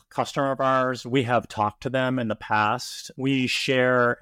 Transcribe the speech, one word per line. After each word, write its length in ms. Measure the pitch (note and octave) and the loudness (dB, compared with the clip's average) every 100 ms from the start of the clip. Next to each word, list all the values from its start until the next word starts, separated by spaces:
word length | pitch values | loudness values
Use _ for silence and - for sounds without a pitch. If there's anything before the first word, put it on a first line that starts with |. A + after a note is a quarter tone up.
| _ | _
customer 420 | - A#2+ - C#3 | -4 -4 0 -2
of 80 | C3+ | 0
ours. 460 | C3 C3 B2+ B2 B2 | 2 2 0 -2 -2
We 160 | C3 | 0
have 240 | A#2+ A#2+ - | 2 0 0
talked 360 | - G#2 - | -2 -2 -2
to 80 | B2+ | -4
them 260 | C3 B2+ B2+ | -2 0 0
in 120 | A2+ | -2
the 60 | G#2 | -4
past. 760 | - G#2+ G#2+ B2 - - - - | -2 2 2 0 -6 -12 -14 -6
We 300 | C3+ C3+ B2 | -2 0 0
share 720 | - - C3 B2+ B2+ A#2+ A#2 | -2 0 2 4 4 2 0